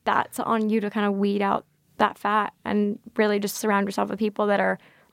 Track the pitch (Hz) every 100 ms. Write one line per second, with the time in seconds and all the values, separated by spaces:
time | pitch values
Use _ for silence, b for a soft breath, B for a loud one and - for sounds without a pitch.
0 | - - - - - 226 214 220 208 214
1 | 208 196 202 202 196 202 - _ _ -
2 | 208 - 202 214 202 - 214 208 208 -
3 | - - 214 208 202 - 220 202 196 196
4 | 202 202 220 208 208 202 190 190 b b
5 | b